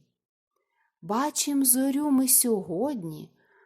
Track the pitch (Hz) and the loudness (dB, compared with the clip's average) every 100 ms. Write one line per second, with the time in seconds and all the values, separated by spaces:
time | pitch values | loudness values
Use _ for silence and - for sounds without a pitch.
0 | _ _ _ _ _ _ _ _ _ _ | _ _ _ _ _ _ _ _ _ _
1 | 165 226 302 - 285 277 262 254 277 277 | -6 -2 -2 -2 -2 2 2 2 2 0
2 | 302 262 254 - 240 214 165 170 277 247 | 2 2 4 2 2 0 -2 -4 -2 -4
3 | 165 151 156 _ _ _ | -10 -12 -18 _ _ _